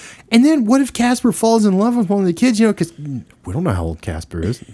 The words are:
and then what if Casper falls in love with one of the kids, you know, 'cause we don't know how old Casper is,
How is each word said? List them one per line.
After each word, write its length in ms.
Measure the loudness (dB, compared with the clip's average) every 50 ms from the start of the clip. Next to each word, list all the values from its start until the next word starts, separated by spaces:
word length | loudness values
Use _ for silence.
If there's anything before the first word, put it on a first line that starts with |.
| -20 -20 -20 -20 -8 _
and 120 | 2 4 4
then 220 | 4 4 2 2
what 160 | 2 2 2
if 100 | 0 -2
Casper 400 | -2 -2 0 0 0 0 0 0
falls 320 | 0 0 2 2 2 4 2
in 120 | 2 2 2
love 180 | 2 0 0
with 140 | 0 0 0
one 120 | 0 0
of 40 | 0
the 80 | 0 0
kids, 260 | 2 0 0 2 2
you 60 | 2
know, 80 | 2 0
'cause 180 | 0 -4 -6 -6 -10
we 560 | -12 -10 -10 -10 -10 -14 _ _ _ -8 -6
don't 100 | -4 -2
know 100 | -2 -2
how 100 | -2 -2
old 180 | -4 -6 -8
Casper 380 | -8 -8 -8 -8 -10 -10 -8 -6
is, 220 | -4 -4 -6 -6 -10 -18